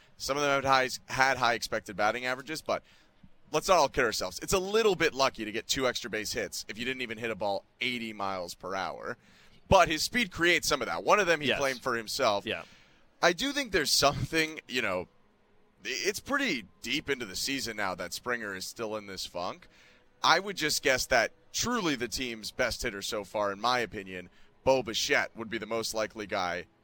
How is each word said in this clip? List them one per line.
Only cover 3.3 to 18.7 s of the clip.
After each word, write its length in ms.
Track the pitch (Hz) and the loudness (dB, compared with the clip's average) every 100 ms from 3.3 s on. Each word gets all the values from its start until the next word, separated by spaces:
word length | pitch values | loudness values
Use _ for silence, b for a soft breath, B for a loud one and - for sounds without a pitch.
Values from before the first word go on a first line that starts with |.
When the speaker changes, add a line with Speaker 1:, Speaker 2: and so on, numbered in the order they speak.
| - - | -20 -4
Speaker 1:
let's 160 | 151 190 | -2 4
not 120 | 180 | 6
all 100 | 139 | 6
kid 160 | - 117 | 4 2
ourselves. 340 | - 92 - | 0 -4 -6
It's 120 | 151 | -2
a 60 | 196 | 0
little 360 | 190 214 220 175 | 2 4 4 4
bit 180 | 156 | 2
lucky 300 | 123 135 - | 4 2 2
to 80 | 107 | -6
get 160 | 107 - | -6 -4
two 200 | 139 123 | 0 0
extra 200 | 113 117 | 0 -6
base 220 | 107 101 | -6 -4
hits 320 | 117 95 - - | -4 -4 -8 -10
if 100 | 104 | -8
you 60 | 123 | -6
didn't 160 | 131 | -6
even 160 | 117 110 | -6 -6
hit 140 | 117 | -6
a 40 | 101 | -4
ball 300 | 104 98 - _ | -2 -4 -6 _
eighty 320 | 123 120 113 | -4 -4 -6
miles 400 | 104 98 95 90 | -6 -4 -4 -8
per 220 | - 92 95 | -10 -6 -4
hour. 420 | 85 64 67 - b b b b - | -4 -6 -10 -10 b b b b 6
But 220 | 196 165 | 8 8
his 140 | 156 | 2
speed 280 | - 240 196 | 0 0 -2
creates 380 | 160 170 160 - | 2 2 4 2
some 120 | 143 | 0
of 60 | 104 | 0
that. 160 | 85 | -2
One 160 | 110 202 | 4 4
of 80 | 180 | 4
them 140 | 160 | 2
he 80 | 139 | 2
Speaker 2:
Yes. 100 | 98 | 2
Speaker 1:
claimed 220 | 135 123 | 0 0
for 140 | 131 117 | -2 -2
himself. 500 | 110 - 120 101 104 | -4 2 2 2 -2
Speaker 2:
Yeah. 160 | 87 - b b b b _ | -6 -8 b b b b _
Speaker 1:
I 120 | 170 | 2
do 180 | 175 277 | 2 -2
think 220 | 285 240 | -4 -2
there's 180 | 185 131 | 0 2
something, 680 | - 143 139 127 165 156 156 - | 4 4 2 -2 0 0 -4 -4
you 120 | 123 | -2
know, 280 | 107 92 87 _ _ _ _ _ _ _ | 0 -2 -4 _ _ _ _ _ _ _
it's 380 | 107 131 151 - | -8 -2 -2 -4
pretty 420 | - 277 262 131 92 _ | -4 -2 0 -2 -6 _
deep 280 | 113 147 151 | -4 -4 -2
into 160 | 131 107 | -4 -4
the 100 | 90 | -6
season 400 | - 135 113 107 | -4 -4 -4 -4
now 180 | 98 90 | -4 -4
that 180 | 90 | -8
Springer 420 | - 123 120 107 92 | -6 -6 -4 -4 -8
is 100 | |
still 300 | - | -10